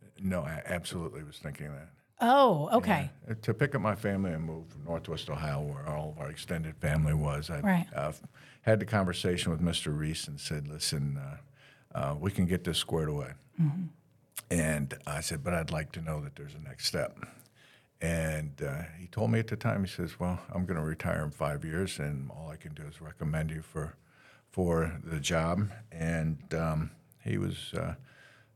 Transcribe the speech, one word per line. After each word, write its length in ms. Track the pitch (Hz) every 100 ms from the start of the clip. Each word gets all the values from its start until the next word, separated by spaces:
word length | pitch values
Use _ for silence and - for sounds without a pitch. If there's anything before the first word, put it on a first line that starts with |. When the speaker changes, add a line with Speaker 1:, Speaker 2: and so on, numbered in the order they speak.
| - -
Speaker 1:
No, 220 | 95 90
I 200 | 78 80 -
absolutely 580 | 87 80 92 82 71
was 120 | 73 73
thinking 280 | 76 71 73
that. 160 | 71 73 - _ -
Speaker 2:
Oh, 480 | 233 269 262 165 143
okay. 360 | 233 226 170 143 - -
Speaker 1:
Yeah. 80 | 113
To 120 | -
pick 200 | 110 143
up 60 | 139
my 160 | 104 101
family 340 | 104 98 95
and 140 | 80
move 240 | 80 80 80
from 160 | 71
Northwest 440 | 73 82 80 78 -
Ohio, 320 | 73 76 71
where 220 | 73 69 73
all 220 | 76 76
of 100 | 156
our 100 | 143
extended 460 | 80 - 85 80 78
family 380 | 78 78 76
was, 360 | 76 76 71 76
I, 80 | 147
Speaker 2:
Right. 260 | 196 180 165 -
Speaker 1:
uh, 160 | 73 - - - - -
had 180 | - 110
the 80 | 101
conversation 640 | 110 92 87 95 87 -
with 100 | 78
Mister 300 | 85 80 -
Reese 380 | 76 76 80 -
and 100 | 139
said, 300 | - 76 71
"Listen, 480 | 76 - - 71 69
uh, 800 | 69 - - - - - _ -
uh, 160 | 69
we 160 | 73 90
can 160 | - 87
get 160 | 87
this 160 | 87 80
squared 300 | - 82 78
away." 240 | 73 65 67 - -
Speaker 2:
Mm-hmm. 260 | 156 160 170 - _ _ _ - -
Speaker 1:
And 440 | 87 78 76 69 - -
I 160 | 76
said, 200 | - 80
"But 120 | 69
I'd 160 | 87 78
like 220 | 80 76
to 100 | -
know 180 | 80 78
that 160 | 71 -
there's 180 | 73
a 40 | 76
next 260 | 76 64 -
step." 300 | 85 64 - - - - _ - - _ _
And, 600 | 82 82 80 78 76 69
uh, 220 | 73 69 82 80
he 80 | 87
told 240 | - 113
me 80 | 113
at 80 | 113
the 100 | 113
time, 280 | 113 101
he 40 | 95
says, 280 | - 85 -
"Well, 180 | 90 87 -
I'm 140 | 90 90
gonna 180 | 85
retire 380 | 78 80 85 85
in 80 | 76
five 340 | - 73 73
years, 340 | 78 80 95 -
and 320 | 73 71 67
all 200 | - 80
I 60 | 76
can 180 | 80
do 80 | 76
is 180 | 76 -
recommend 500 | 80 - 78 78 78
you 120 | 80
for, 320 | 78 80 73 - _ - - - _
for 500 | - 90 82 80 80
the 160 | 78 80
job." 500 | 71 85 82 90 104 - -
And, 600 | 82 82 82 80 78 -
um, 360 | 80 82 78 80 - - -
he 140 | - 101
was, 340 | 95 90 -
uh, 200 | - 85 - - - - - -